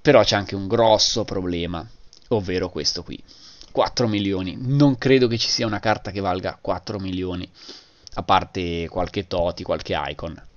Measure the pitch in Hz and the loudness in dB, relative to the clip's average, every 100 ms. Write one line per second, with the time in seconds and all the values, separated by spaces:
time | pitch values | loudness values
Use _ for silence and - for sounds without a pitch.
0 | - 135 104 104 92 101 98 113 113 107 | 6 6 6 2 0 -6 -2 2 4 6
1 | - - 104 98 90 87 85 85 110 - | 2 -2 -4 -4 -4 -4 -4 -6 -10 -18
2 | - - - 113 90 90 90 82 73 - | -20 -20 -4 -4 -2 -4 -4 -4 -6 -6
3 | 85 - - - - - - - 107 - | -10 -14 -16 -20 -20 -20 -10 0 0 2
4 | 120 104 98 98 92 - 127 139 143 127 | 0 2 0 -2 -4 -6 -2 4 4 4
5 | 127 135 123 117 - - 117 104 110 107 | 4 4 4 0 -2 -2 -2 -2 0 -2
6 | - 98 98 90 95 - - 90 - 104 | -2 -4 -2 -2 -4 -8 -6 -6 -6 -8
7 | 95 92 92 90 87 _ - - _ _ | -6 -4 -4 -6 -10 _ -20 -20 _ _
8 | - - 98 95 87 98 87 85 85 - | -14 -10 2 2 2 -6 -4 -4 -4 -4
9 | 90 - 95 92 87 85 90 80 - 82 | -4 -4 -4 -2 -2 -4 -4 -6 -2 -4
10 | 71 76 85 78 - | -4 -8 -10 -12 -18